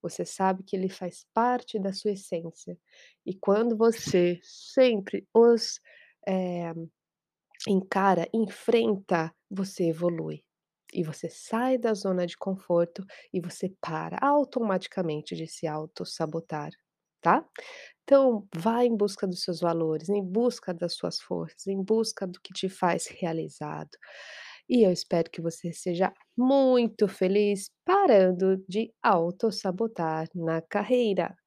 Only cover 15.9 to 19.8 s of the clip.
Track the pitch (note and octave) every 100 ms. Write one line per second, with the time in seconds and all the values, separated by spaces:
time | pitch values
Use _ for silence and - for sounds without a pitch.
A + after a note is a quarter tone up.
15.9 | - F3+ - D#3+ E3 - D#3 D3 - _
16.9 | _ _ _ - B3 - - - - -
17.9 | _ - C#4 C4+ A3 G3 E3 G3 A#3 B3
18.9 | A3+ G#3 G3 F#3+ F3+ - E3 E3+ E3